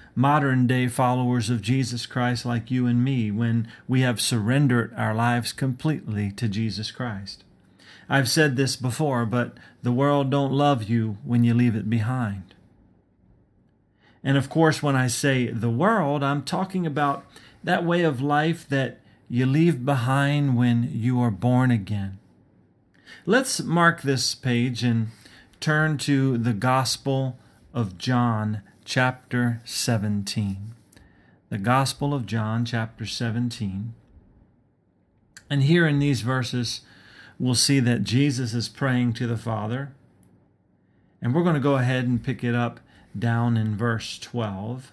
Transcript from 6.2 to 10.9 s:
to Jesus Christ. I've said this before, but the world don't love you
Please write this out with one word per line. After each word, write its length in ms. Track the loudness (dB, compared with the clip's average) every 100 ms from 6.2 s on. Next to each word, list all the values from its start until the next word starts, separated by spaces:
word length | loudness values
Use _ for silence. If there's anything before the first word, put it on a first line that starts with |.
| -4
to 160 | -4 -4
Jesus 420 | -2 -4 -6 -8
Christ. 540 | -8 -8 -8 -12 -16 _ _ _ _ -20 -18 0
I've 180 | 2 2
said 280 | 2 2 2
this 200 | -2 -2
before, 480 | -4 -2 0 0
but 320 | 0 0 -2 -8 -20 _
the 100 | -2
world 380 | 2 4 2 2
don't 220 | 0 0
love 300 | 2 2 2
you 340 | 0